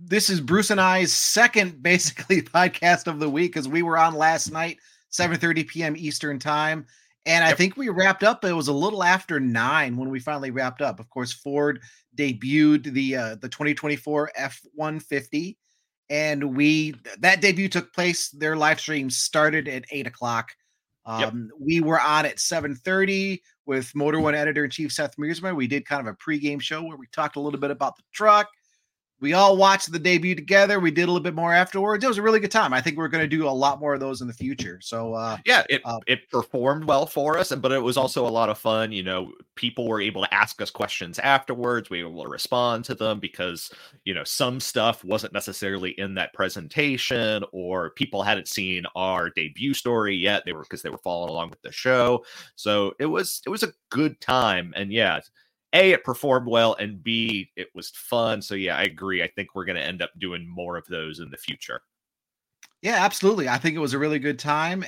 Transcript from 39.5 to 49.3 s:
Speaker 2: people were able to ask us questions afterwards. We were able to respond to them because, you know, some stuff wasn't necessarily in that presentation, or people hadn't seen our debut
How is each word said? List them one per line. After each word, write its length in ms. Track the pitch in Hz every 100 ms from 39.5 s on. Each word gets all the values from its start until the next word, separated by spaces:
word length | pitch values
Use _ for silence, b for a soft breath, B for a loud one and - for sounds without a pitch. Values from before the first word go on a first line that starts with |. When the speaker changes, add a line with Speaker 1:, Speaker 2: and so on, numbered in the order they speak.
| -
Speaker 2:
people 320 | - - 113
were 140 | 107
able 220 | 104 95
to 100 | 98
ask 280 | 101 - -
us 80 | 101
questions 480 | - 104 - 87 85
afterwards. 720 | 135 135 - 120 123 120 -
We 140 | 87
were 60 | 85
able 140 | 82
to 60 | 71
respond 540 | 64 - 123 120 113 117
to 80 |
them 280 | 127 110 104
because, 500 | 95 - 90 85 - B B B
you 100 | 95
know, 120 | 87 71
some 340 | - 127 127
stuff 420 | - 120 113 - 92
wasn't 260 | 107 98
necessarily 600 | 101 - - 98 98 92
in 220 | 92 98 95
that 180 | 85
presentation, 1120 | - 95 92 78 147 147 127 - 123 110 107 -
or 380 | 92 90 92 82
people 300 | - 135 98
hadn't 280 | 101 101 -
seen 360 | - 92 90 87 -
our 320 | 95 92
debut 440 | 85